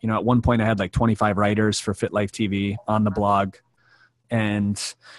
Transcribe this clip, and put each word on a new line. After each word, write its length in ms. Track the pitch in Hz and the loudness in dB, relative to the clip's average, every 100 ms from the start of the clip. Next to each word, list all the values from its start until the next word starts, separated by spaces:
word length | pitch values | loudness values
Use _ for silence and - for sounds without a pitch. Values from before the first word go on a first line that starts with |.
You 80 | 110 | -4
know, 60 | |
at 100 | 110 | -2
one 160 | 107 123 | 2 2
point 220 | 127 120 | 4 2
I 20 | |
had, 140 | 110 104 | 2 0
like, 140 | 95 | -2
twenty-five 440 | - 117 107 107 98 | 0 0 2 0 2
writers 420 | 104 104 107 101 | 0 2 0 0
for 140 | - | -4
Fit 200 | 98 - | -4 -2
Life 200 | 104 101 | -2 -4
T 140 | - 107 | -2 -2
V 300 | 98 101 101 - | -2 -2 -4 -2
on 180 | 107 | 0
the 60 | 107 | 0
blog. 460 | 98 101 101 98 - _ _ _ _ _ _ - | 0 2 2 0 -6 _ _ _ _ _ _ -6
And 500 | 117 107 104 101 104 - - - | -2 0 0 -2 -4 -8 -12 -20